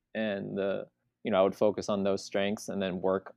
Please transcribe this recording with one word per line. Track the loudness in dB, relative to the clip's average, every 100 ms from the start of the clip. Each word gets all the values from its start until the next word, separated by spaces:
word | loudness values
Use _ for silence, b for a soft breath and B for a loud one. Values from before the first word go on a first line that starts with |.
| _
and | -4 -2 -2 -4 -2
the, | -2 -2 -6 _ _ _
you | 0
know, | 4
I |
would | 4 4
focus | 2 2 -2
on | 0
those | 0 0
strengths | -2 -2 -2 -2 -6
and | -4
then | -2 -2
work | 0 0 -2